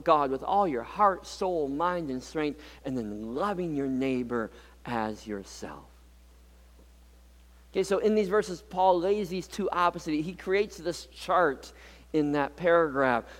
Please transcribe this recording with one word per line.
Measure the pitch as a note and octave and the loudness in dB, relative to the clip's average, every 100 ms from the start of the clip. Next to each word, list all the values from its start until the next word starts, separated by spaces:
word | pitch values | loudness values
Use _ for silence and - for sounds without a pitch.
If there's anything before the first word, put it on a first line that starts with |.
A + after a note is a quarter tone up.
God | - D3+ C#3 | 4 4 4
with | C3 | -2
all | B2+ G3+ G3 | 0 2 2
your | B2 | 0
heart, | A#2 - G#3 F3+ - | -4 2 4 4 -6
soul, | - F#3+ E3+ C#3 | -6 -2 0 -2
mind, | C#3+ F3 F3+ D3+ | 0 0 -2 -4
and | B2+ | -6
strength, | B2 D#3+ D3+ C#3 - - | -6 -4 -2 -4 -12 -14
and | C#3 C3 | -8 -6
then | G#2+ G#2 A2 | -6 -6 -6
loving | B2+ G3+ F#3 F3 C#3+ | -4 -2 -2 -4 -2
your | C#3 | -2
neighbor | C3 C3+ B2+ A#2+ A#2+ G#2+ - - - - | 0 0 0 -2 -2 -4 -8 -20 -18 -6
as | A#2+ A2 G#2+ A2 | -4 -4 -6 -8
yourself. | G2+ F#2+ - F2+ C#2+ C#2 - - - - - - - - - - - - - - - - - - | -8 -8 -12 -14 -14 -20 -20 -20 -20 -20 -20 -20 -20 -20 -20 -20 -20 -20 -20 -20 -20 -20 -20 -8
Okay, | F#3+ | -2
so | F#3 F#3+ | 0 2
in | G#3 | 2
these | G#3+ G3 | 2 2
verses, | G#3 G3+ F3 | 2 0 -4
Paul | - F#3 F#3+ F3+ | -8 2 4 4
lays | F3+ G#3 F3+ | 2 0 -2
these | F3+ - | -6 -6
two | - F#3 | -4 -2
opposite. | E3+ F3 E3+ E3 D3+ | 2 2 0 -2 -2
He | D#3 | -2
creates | F3+ - G3 G#3+ - | -6 -2 0 0 -4
this | E3 D#3+ - | -6 -6 -8
chart | - - F3+ E3 C3 - - - - - | -10 0 4 4 2 -8 -20 -20 -20 -4
in | D#3 D3 | 0 2
that | D3 C#3 - | 2 0 0
paragraph. | F3 E3+ D#3+ C3+ C3+ A#2+ - - | 4 4 4 2 2 2 -2 -10